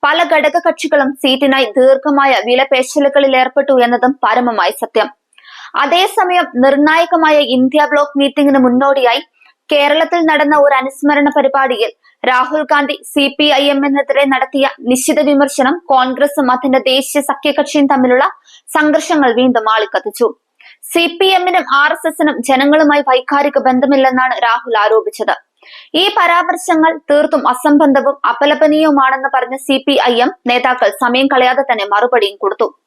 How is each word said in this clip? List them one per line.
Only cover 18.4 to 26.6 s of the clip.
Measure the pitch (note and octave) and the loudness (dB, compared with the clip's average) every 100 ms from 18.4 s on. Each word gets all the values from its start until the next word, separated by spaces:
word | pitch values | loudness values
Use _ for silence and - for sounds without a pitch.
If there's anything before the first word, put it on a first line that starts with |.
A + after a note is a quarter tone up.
| _ - _ D#4+ | _ -20 _ -2
സംഘർഷങ്ങൾ | D4+ D4+ D4+ D#4+ C4+ A#3 | 0 0 0 0 0 2
വീണ്ടും | B3+ A#3+ A3 | 2 0 0
ആളിക്കത്തിച്ചു. | A3 G#3 F#3+ G#3 - A3 - _ _ - _ - | -2 -2 -4 -6 -4 -4 -4 _ _ -20 _ -6
സി | E4+ E4+ E4+ | -2 -2 0
പി | F#4+ F#4+ | 0 0
എമ്മിനും | F4+ F4+ D4+ C#4 | 0 -2 -2 0
ആർ | D4 D#4+ | 0 -2
എസ് | E4 | -6
എസിനും | D#4 D4+ C#4 A#3+ | -2 -2 -2 -2
ജനങ്ങളുമായി | C4 C#4 D4+ D4+ C#4+ C#4 | 0 2 2 2 2 0
വൈകാരിക | C4 - C#4+ C#4+ C#4 A3+ | -2 0 -2 0 0 0
ബന്ധമില്ലെന്നാണ് | B3+ C4+ C#4 C4 B3+ B3+ - A#3 | 0 2 2 2 0 -2 -2 -2
രാഹുൽ | A#3 B3 A3 | -2 -2 -2
ആരോപിച്ചത്. | G#3+ A3 G#3+ - G#3+ - _ _ - - - D#4 | 2 0 -2 -6 -6 -6 _ _ -20 -20 -8 -2
ഈ | F#4+ G#4 | -2 0
പരാമർശങ്ങൾ | F4 E4+ F4+ F4+ | 0 0 0 -4